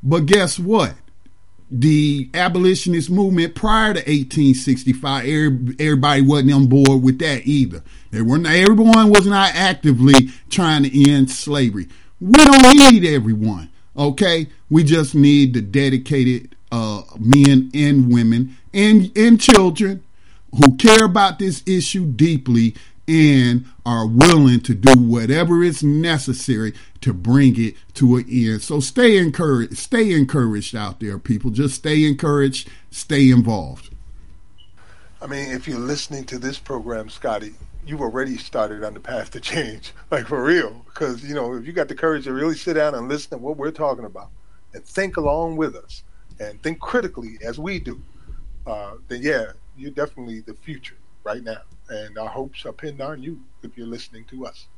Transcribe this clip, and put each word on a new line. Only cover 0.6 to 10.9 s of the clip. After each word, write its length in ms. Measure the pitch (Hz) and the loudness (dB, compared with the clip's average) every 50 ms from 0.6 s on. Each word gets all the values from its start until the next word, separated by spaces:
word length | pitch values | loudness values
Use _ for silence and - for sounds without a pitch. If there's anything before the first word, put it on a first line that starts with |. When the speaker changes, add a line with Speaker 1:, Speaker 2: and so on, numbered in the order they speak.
| 175 180 220 220 160 101 131 - - - - - - - - - - - - - - - | -4 -2 0 0 0 -2 -6 -12 -20 -20 -20 -20 -20 -20 -20 -20 -20 -20 -20 -20 -20 -12
Speaker 1:
The 580 | - 120 120 156 156 151 147 147 143 143 131 131 - | -8 -2 0 2 2 2 2 0 -2 -4 -6 -8 -6
abolitionist 760 | 165 180 180 170 180 180 185 190 - - 180 175 165 156 - | -4 -4 -2 -2 0 0 0 0 0 -2 -4 -4 -4 -2 -2
movement 460 | 180 190 202 196 190 175 165 165 165 | -2 -2 0 0 0 0 -2 -2 -4
prior 400 | - - 214 214 220 220 214 208 | -6 -2 0 0 2 0 0 -2
to 140 | 175 131 143 | -4 -4 -2
eighteen 440 | 156 147 135 131 - 160 147 139 131 | -2 -2 -2 -4 -2 2 4 4 2
sixty-five, 720 | 127 - - 131 123 - 131 127 131 - 139 139 135 117 | 2 2 -2 -2 -2 0 -4 -4 -2 -2 -6 -6 -6 -4
every-, 500 | 131 151 151 151 151 135 123 127 123 127 - | -4 -2 -2 0 0 -2 -2 -4 -8 -6 -4
everybody 420 | 151 156 151 139 127 147 147 139 | -2 0 0 0 0 0 2 2
wasn't 320 | 139 135 147 147 135 135 143 | 2 2 2 2 2 2 4
on 140 | 139 135 123 | 4 4 4
board 340 | 127 139 139 135 135 135 | 4 4 4 4 4 4
with 160 | 123 131 131 131 | 2 2 0 0
that 280 | 165 156 143 117 - 131 | -2 -4 -4 -4 -4 -2
either. 360 | 147 143 131 95 85 82 - - - - - - | 0 0 -2 -2 -4 -12 -16 -18 -20 -20 -20 -12
They 100 | - 107 | -6 -4
were 160 | 113 113 131 156 | -2 0 0 0
not, 160 | 170 165 156 | 0 0 2
everyone 560 | 175 185 202 220 202 226 220 226 220 220 214 | 4 4 4 4 6 6 6 6 6 6 6
was 160 | 208 202 190 | 6 6 4
not 300 | 202 202 196 196 185 143 | 4 2 2 0 0 0
actively 760 | 165 185 190 180 - - 156 135 117 127 135 139 135 123 131 - - - - | 0 0 0 -2 0 0 0 2 4 4 6 6 6 4 2 -4 -16 -14 -8
trying 340 | - - 180 160 156 147 139 | -4 -2 0 0 2 0 0
to 260 | 139 | 0